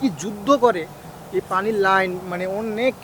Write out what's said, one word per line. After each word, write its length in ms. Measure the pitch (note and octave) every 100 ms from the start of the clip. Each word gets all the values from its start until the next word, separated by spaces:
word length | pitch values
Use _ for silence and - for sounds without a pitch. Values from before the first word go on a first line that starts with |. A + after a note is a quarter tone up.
কি 80 | C4+ D3+
যুদ্ধ 380 | F#3+ G#3 G#3 C#4
করে, 280 | A#3+ F3+ - - - - -
এই 80 | F#3+ -
পানির 240 | F#3+ G#3+
লাইন, 460 | G#3 F#3+ F#3+ F#3 F3+
মানে 240 | F#3 F3 F#3
অনেক, 460 | G3+ A3+ G#3+ B3+ -